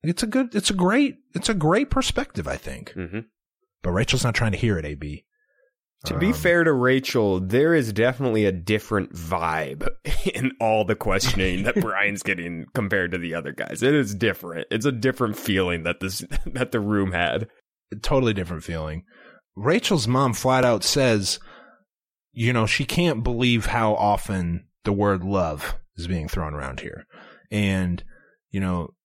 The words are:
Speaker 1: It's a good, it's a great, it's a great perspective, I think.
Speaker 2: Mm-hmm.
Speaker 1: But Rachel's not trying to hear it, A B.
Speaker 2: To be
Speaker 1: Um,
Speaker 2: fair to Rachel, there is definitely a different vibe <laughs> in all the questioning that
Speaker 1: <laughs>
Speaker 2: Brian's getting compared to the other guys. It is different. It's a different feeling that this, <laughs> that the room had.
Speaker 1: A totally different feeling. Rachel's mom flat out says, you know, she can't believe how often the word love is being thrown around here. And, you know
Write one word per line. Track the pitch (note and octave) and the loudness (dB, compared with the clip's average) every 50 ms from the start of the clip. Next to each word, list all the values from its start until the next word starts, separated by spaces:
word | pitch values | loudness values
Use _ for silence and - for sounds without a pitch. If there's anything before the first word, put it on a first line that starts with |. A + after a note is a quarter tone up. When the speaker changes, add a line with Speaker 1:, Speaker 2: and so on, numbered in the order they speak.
Speaker 1:
It's | - D#3 F3 - | -2 -2 -2 -2
a | - | -4
good, | G#3+ G#3 C4 C4+ A#3+ - | 0 0 0 0 2 -2
it's | G#3 - - | -2 -2 0
a | G#3 | 0
great, | F#3 F3+ F3+ G#3+ C#4 D4 C4 - _ _ _ _ | 2 2 4 4 4 2 2 -2 _ _ _ _
it's | - - - | -4 -2 -2
a | A3 | 0
great | F#3 D3+ D#3 F3 A3+ C#4+ C#4 | 2 4 4 4 4 2 2
perspective, | - C#4 B3+ - - - D4 - _ G#3 D3+ - | 0 0 0 0 -2 -4 -4 -4 _ -8 -6 -6
I | - | -6
think. | - - D#2 C2+ - - - - | -6 -8 -10 -12 -12 -14 -12 -10
Speaker 2:
Mm-hmm. | - F#2 E2 F#2 A2 A#2 _ _ _ _ _ _ _ _ _ _ _ | -10 -10 -8 -8 -10 -10 _ _ _ _ _ _ _ _ _ _ _
Speaker 1:
But | - F2+ | -4 -2
Rachel's | F2 F#2+ A#2+ - - B2+ - | 0 0 2 2 2 2 2
not | B2 A2 | 0 0
trying | - A#2+ A2 | 0 0 0
to | G2+ - | 0 0
hear | - A2+ G2+ E2 | 0 0 0 0
it, | D2+ | -2
A | D2 D2 | -6 -8
B. | C#2+ D2 D2 D2 - _ _ _ _ _ _ _ _ _ _ _ _ _ _ _ _ - | -8 -8 -10 -10 -12 _ _ _ _ _ _ _ _ _ _ _ _ _ _ _ _ -8
Speaker 2:
To | - - C#3 | -4 -2 0
be | E3+ G3+ | 2 2
Speaker 1:
Um, | A#3+ | 0
Speaker 2:
fair | - - F3 F3 F3 | 2 2 4 4 6
to | E3 E3 | 6 4
Rachel, | D3 B2+ B2 B2+ C3 C3+ C3 - - B2 G#2+ G2+ F#2+ F#2 | 4 4 4 4 4 4 2 2 2 2 4 4 2 2
there | F#2+ F#2 A2 B2+ D3 E3 E3+ | 0 2 4 4 6 6 4
is | D#3 B2+ A2 | 4 2 0
definitely | G2+ G2+ A2+ B2 B2+ A#2+ C3+ B2+ A2 A2 G#2 | 0 2 2 2 2 0 -2 0 2 2 2
a | G2 | 2
different | F#2 F2 E2 G2+ G#2+ G#2+ - - G#2+ G2+ F#2+ - - | 0 -2 -2 0 0 0 0 -2 -2 -2 -2 -2 -8
vibe | E2+ E2 D#2+ F#2 E2+ E2 E2 D#2+ D#2+ D#2 C#2 C#2 - - - - - _ - | -12 -6 -4 -2 -2 0 -2 -2 -2 -4 -6 -6 -2 -2 -2 -2 -2 _ 2
<laughs> | - - - - - | 2 2 2 0 -2
in | - C3 B2+ - _ | -2 -4 -4 -2 _
all | A#2 A2 A2 G#2+ G#2+ | 0 2 2 2 2
the | F2+ A2 | 0 0
questioning | - - G#2+ F#2 G2 - - A2+ G2 F#2+ F#2 F2 F#2 G2 | -2 0 0 0 2 2 0 0 2 2 0 0 0 0
that | A#2+ - | 0 0
Speaker 1:
<laughs> | G#3 | 0
Speaker 2:
Brian's | - A2 F#2+ F#2+ G2+ G2+ G2+ G2 | 0 0 0 0 0 0 -2 -2
getting | - - F#2+ F2 F2 F2 E2+ E2 E2 - _ | -2 -2 -2 -2 -4 -8 -8 -8 -10 -6 _
compared | B2+ G#2+ G2 G#2 G2 F2+ F2 | -4 -2 0 0 0 0 0
to | F2+ F2+ | -2 -4
the | E2+ E2+ D#2+ | -4 -4 -6
other | E2+ D2 C#2+ | -6 -6 -8
guys. | - - - - - E2 | -8 -8 -8 -8 -4 0
It | A2+ C3 D3+ | 2 4 4
is | D3 C3 G2+ G2+ | 4 2 0 -2
different. | F#2 A#2 G#2+ F#2 - - F2 E2 E2 - _ | 0 0 0 0 -2 -8 -10 -10 -10 -6 _
It's | - A2+ A2 | -4 0 0
a | C#3+ | 0
different | C3 A2+ G#2 C3 B2+ - B2+ A2 G#2 | -2 2 0 0 0 0 -2 -2 -2
feeling | - - - G2 F#2+ F#2 F2+ F2 E2 D#2+ | -4 -2 0 0 2 2 0 0 -2 -2
that | E2+ F2 - | -4 -4 -4
this, | F#2 F#2+ F#2 - - - - | -4 -6 -6 -8 -8 -2 -2
<laughs> | - - | -2 -2
that | - - B2 B2+ - | 0 -2 -2 -2 0
the | - A2+ | 0 -2
room | G2+ G#2 G#2+ G2+ G2 F#2+ | 0 2 2 2 2 2
had. | F2+ E2+ F2 D2 A#1+ F#2 G#2+ - _ _ _ _ _ _ _ _ | 0 0 0 0 0 -2 -4 -6 _ _ _ _ _ _ _ _
Speaker 1:
A | - | -14
totally | G#2+ - - D3+ C3+ C3 A#2 G#2 | -6 -2 2 2 2 2 2 0
different | G2 F2+ E2 F2+ D#2 | 0 -4 -6 -8 -10
feeling. | - - E2+ D#2+ D#2 D#2 D#2 E2+ - _ _ - - - - - _ _ _ | -8 -8 -8 -6 -6 -8 -8 -10 -12 _ _ -20 -20 -20 -20 -20 _ _ _
Rachel's | F#2+ G#2 C3 E3+ A#3 - - G#3+ D3+ G#2 | -4 0 0 0 2 2 2 0 2 2
mom | A2 B2 C3 C#3 B2+ A2 | 2 2 2 2 2 0
flat | - - C3 B2+ C3 B2+ | 0 2 2 4 4 4
out | B2 A#2 G2+ - | 4 2 2 0
says, | - - C#3+ C3 B2+ A2+ G#2 F#2+ - - - - - - - - - _ _ _ _ _ _ _ _ _ _ _ _ | 0 2 2 4 4 4 2 2 -2 -4 -6 -8 -20 -20 -20 -20 -20 _ _ _ _ _ _ _ _ _ _ _ _
you | _ A#2+ A2+ A#2+ | _ 0 0 2
know, | B2 A#2 A2 | 2 2 2
she | G#2 - - - | 2 0 -2 -2
can't | - - E3+ F3 E3+ C#3+ A2 A2+ | -2 0 2 2 2 0 0 -2
believe | B2 B2 A#2 B2+ B2 A#2+ A2+ G#2 | -2 0 2 2 2 2 2 0
how | - - A#2 A2+ G#2+ G#2+ | 0 0 0 2 2 2
often | - G2+ G#2 G#2 G2 - - G2+ F#2+ F2 E2+ E2+ E2+ - _ _ _ _ | 2 2 2 0 0 -2 -4 -4 -2 -2 -2 -4 -4 -6 _ _ _ _
the | G#2+ | -2
word | G2+ G2 G#2 G2+ G2 F#2 F2 | 0 2 2 2 2 0 0
love | F#2+ G2+ F#2+ F2 D#2+ D2+ D2+ - - - - - _ _ | 0 0 0 0 0 -2 -6 -6 -6 -6 -6 -8 _ _
is | - E2+ | -12 -6
being | F2 F#2 E2+ D2+ D2 | -4 -4 -4 -4 -4
thrown | - - D#2+ D2+ D2+ | -4 -4 -4 -4 -6
around | D2 C2+ C2 C2 - | -6 -8 -8 -10 -10
here. | - - - - - _ _ - - - - _ _ _ | -12 -12 -14 -14 -18 _ _ -20 -20 -20 -20 _ _ _
And, | A2+ G#2 G#2 G2 F#2+ F#2+ F#2 F2 F2 F2 - - - - _ _ _ _ _ _ | -2 0 0 2 0 0 0 0 -2 -4 -6 -14 -18 -20 _ _ _ _ _ _
you | - G2 | -6 -4
know | F#2+ F#2 F2+ F2 D#2+ - _ _ | -2 -2 -2 -2 -4 -8 _ _